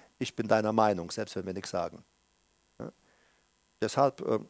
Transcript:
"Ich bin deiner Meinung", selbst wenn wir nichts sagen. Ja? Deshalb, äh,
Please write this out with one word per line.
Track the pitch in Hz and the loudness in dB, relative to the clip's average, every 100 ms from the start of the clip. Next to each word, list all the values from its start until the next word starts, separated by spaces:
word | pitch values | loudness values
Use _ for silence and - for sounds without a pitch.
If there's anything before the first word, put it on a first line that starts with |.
| - _ | -16 _
"Ich | 127 | -8
bin | - 113 | -4 2
deiner | 110 107 | 2 4
Meinung", | 110 107 95 85 | 4 4 4 -4
selbst | - 104 - | -8 -6 -6
wenn | 92 | -6
wir | |
nichts | 92 92 | -8 -4
sagen. | 90 85 - - _ _ _ _ _ _ _ | -4 -4 -8 -20 _ _ _ _ _ _ _
Ja? | - - _ _ _ _ _ _ _ _ | -14 -14 _ _ _ _ _ _ _ _
Deshalb, | 110 - 139 - | -2 4 2 2
äh, | - 107 - | -2 -2 -2